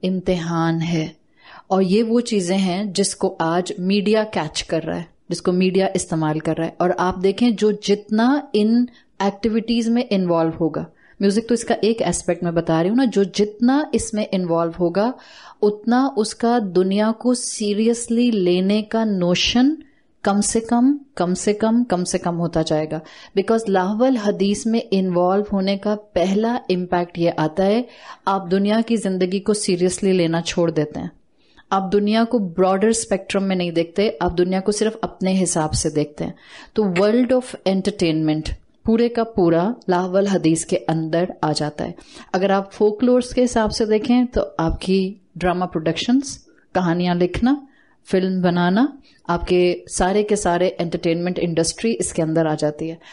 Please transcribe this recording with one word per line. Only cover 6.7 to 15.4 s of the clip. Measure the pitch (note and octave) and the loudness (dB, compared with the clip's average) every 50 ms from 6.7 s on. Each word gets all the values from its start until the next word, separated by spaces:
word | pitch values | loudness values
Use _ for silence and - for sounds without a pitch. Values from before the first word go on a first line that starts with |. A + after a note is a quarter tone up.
| - - | -2 -2
और | F3 F3+ | 0 0
आप | F3+ - F3+ F#3 F#3 F#3+ | 0 0 0 -2 -2 0
देखें, | F3+ G3 G3 - A#3+ B3 A3 | 0 0 0 2 2 2 2
जो | F#3 G#3 G#3+ | 2 2 0
जितना | G#3 G#3 - - G3+ G3+ G3+ - G#3+ A3 A3+ B3+ C#4+ D4 C#4+ - - | 0 0 0 0 0 0 0 -2 0 2 2 4 2 0 -2 -2 0
इन | G#3+ G#3 A3 A#3 A#3+ B3 A#3+ - - _ _ _ - G3 | 2 2 4 4 2 2 0 -4 -16 _ _ _ -2 -2
एक्टिविटीज | G3+ G3 G3 - A3+ G#3+ A3+ A3 A#3+ A#3+ A#3 A3+ A3+ | -2 -2 0 -4 -2 0 0 -2 0 -2 0 0 0
में | A#3 A#3+ B3 A#3+ | 0 0 0 0
इन्वॉल्व | G#3 F#3+ F#3 F3 E3+ E3 E3 D#3+ D#3+ | 0 0 2 2 2 2 2 0 0
होगा, | - F3 D#3+ D#3 - E3 - _ _ _ _ - - | 0 -2 -2 -2 -2 -8 -8 _ _ _ _ -8 -2
म्यूजिक | G3 G3+ F#3+ A3+ A3+ - | 0 2 2 2 0 0
तो | A#3+ | -2
इसका | A#3 - - A#3 - - | -2 0 -2 -2 0 2
एक | G#3+ A#3 A3+ | 0 0 0
एस्पेक्ट | - E3+ F3 - - - F3 E3+ F3 | 0 -2 -2 -4 -2 -2 -2 -2 -2
मैं | F3 E3 | -2 0
बता | E3+ E3 - D#3+ D#3+ | -2 0 2 0 2
रही | E3+ F#3 | 2 2
हूँ | A3 B3+ | 2 2
ना, | C4+ | 2
जो | A#3 - G3+ G3 | 2 2 2 0
जितना | F#3 - - G#3 G#3 G#3 - A#3+ B3 C4+ D4 D#4 D4+ - | 0 2 0 0 0 0 0 0 2 2 2 0 0 -2
इसमें | A3+ - - - G#3 G#3+ - - | -4 -4 -2 -4 -4 -4 -2 -2
इन्वॉल्व | F#3 F3+ E3+ E3 E3 E3+ E3+ E3 - | -2 0 0 0 0 0 -2 -2 -2
होगा, | F3+ E3+ E3+ G3 G#3 A#3+ C4 - - - - - | -2 0 2 2 0 0 -2 -6 -14 -20 -20 -20